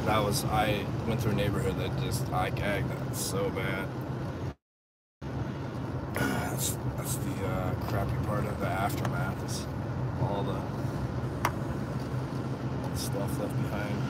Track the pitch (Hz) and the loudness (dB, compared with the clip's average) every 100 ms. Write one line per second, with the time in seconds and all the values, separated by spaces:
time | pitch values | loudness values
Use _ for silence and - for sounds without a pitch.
0 | 113 110 104 101 - 110 107 104 98 - | 4 4 4 2 2 4 4 2 0 -2
1 | 113 113 117 101 101 - - - 92 - | 0 2 2 2 2 2 2 0 0 0
2 | - - - 90 98 - 101 98 95 - | 0 0 0 2 2 2 2 2 0 -2
3 | - - - 95 98 82 95 95 92 - | -2 -2 0 0 0 0 0 -2 -2 -4
4 | - - - - - - _ _ _ _ | -4 -4 -4 -4 -6 -6 _ _ _ _
5 | _ _ - - - - - - - - | _ _ -6 -4 -4 -4 -4 -4 -4 -4
6 | - - - - - - - - - - | -2 0 0 2 0 0 0 0 -2 -2
7 | - - - - - 92 98 - - 107 | -2 0 0 0 0 2 0 0 0 0
8 | 104 - - 104 101 98 95 92 110 - | 2 0 2 2 0 0 0 2 2 2
9 | - - - - - - - - - - | 0 2 0 -2 -2 -2 -2 -2 -2 0
10 | - - 131 - - - - - - - | 0 0 2 2 0 0 -2 -2 0 0
11 | - - - - - - - - - - | 0 0 -2 0 0 0 -2 -2 -2 -2
12 | - - - - - - - - - - | -2 -2 -2 -2 -2 -2 -2 -2 -2 -2
13 | - 127 120 - 127 131 - 104 101 104 | 0 0 0 0 0 0 0 0 0 0